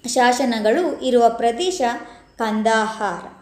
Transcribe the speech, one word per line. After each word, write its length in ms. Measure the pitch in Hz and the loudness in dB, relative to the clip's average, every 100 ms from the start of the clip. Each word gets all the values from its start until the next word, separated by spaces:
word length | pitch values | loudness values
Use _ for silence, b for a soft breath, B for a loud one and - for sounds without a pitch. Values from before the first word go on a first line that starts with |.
| 240 | -4
ಶಾಸನಗಳು 960 | 254 247 247 262 220 214 285 339 - | 2 4 2 0 0 2 2 0 -2
ಇರುವ 280 | 262 240 233 | 0 4 2
ಪ್ರದೇಶ 520 | 233 233 233 359 370 240 240 B B B - | 2 -2 -2 -4 -2 -2 -4 B B B -6
ಕಂದಹಾರ್. 920 | 220 214 214 220 208 214 208 175 - - | -4 -2 2 2 0 -4 -6 -6 -12 -20